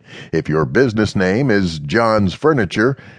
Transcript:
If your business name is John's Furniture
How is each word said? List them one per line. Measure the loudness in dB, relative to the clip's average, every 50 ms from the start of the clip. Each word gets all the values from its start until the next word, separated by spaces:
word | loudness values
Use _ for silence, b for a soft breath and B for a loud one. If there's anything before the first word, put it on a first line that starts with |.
| B B B B B B
If | B -4 -2 0
your | 0 0 0
business | 0 2 2 2 2 2 0 -2 -2 0
name | 0 0 0 0 0 0 2
is | 2 2 0 0 -4 -6
John's | -6 -2 0 0 2 2 2 2 0 0 -2
Furniture | 0 0 0 2 2 0 -2 0 0 0 0 0 B B B B